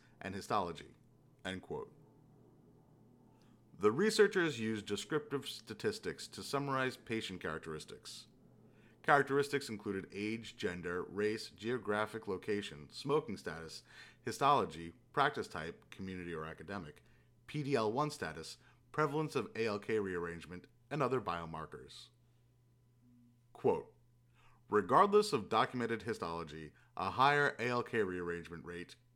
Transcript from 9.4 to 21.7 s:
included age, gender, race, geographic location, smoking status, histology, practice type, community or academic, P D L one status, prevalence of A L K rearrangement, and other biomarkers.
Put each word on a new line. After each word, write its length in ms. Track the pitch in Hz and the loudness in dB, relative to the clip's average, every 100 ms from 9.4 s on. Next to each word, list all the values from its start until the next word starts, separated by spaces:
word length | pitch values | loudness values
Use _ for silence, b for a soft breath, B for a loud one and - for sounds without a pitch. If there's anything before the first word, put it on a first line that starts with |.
| 139 139 - | 2 0 -4
included 400 | 107 107 95 - | -6 -4 -4 -6
age, 440 | 98 107 113 107 - | -4 -4 -4 -8 -4
gender, 480 | 98 87 87 90 | -4 -4 -4 -4
race, 460 | - 95 107 110 - | -4 0 0 0 -6
geographic 760 | 85 107 123 101 104 107 113 101 | -8 -4 -4 0 0 0 -4 -4
location, 640 | 92 - 104 101 73 71 | -4 -2 -2 -4 -10 -14
smoking 460 | - 143 151 131 92 | -10 0 0 0 -8
status, 480 | 90 80 80 - - B B B | -8 -8 -10 -14 -18 B B B
histology, 720 | 120 - 143 139 90 78 85 - _ | -8 2 4 4 2 -4 -12 -14 _
practice 340 | - 143 135 98 | 2 2 2 -6
type, 420 | 85 80 - - | -6 -8 -10 -16
community 420 | - 95 92 87 | -10 -8 -6 -6
or 120 | 80 78 | -6 -8
academic, 580 | 80 82 98 76 - - b b b - | -10 -8 -8 -8 -14 -20 b b b -8
P 160 | 151 | -4
D 140 | 139 127 | 0 2
L 160 | 107 | 4
one 180 | 120 151 | 2 0
status, 480 | - 82 80 80 - b b - | -2 -6 -6 -10 -14 b b -8
prevalence 440 | - 151 147 151 135 | 0 0 2 0 -2
of 120 | 101 | -2
A 120 | 110 113 | -2 0
L 120 | 104 | 0
K 220 | 101 110 | 0 0
rearrangement, 640 | 98 87 85 85 78 87 - _ - | 2 -2 -4 -6 -10 -14 -16 _ -6
and 100 | 147 | 0
other 200 | 131 131 | 2 2
biomarkers. 880 | 101 85 82 78 78 | 0 -4 -4 -8 -10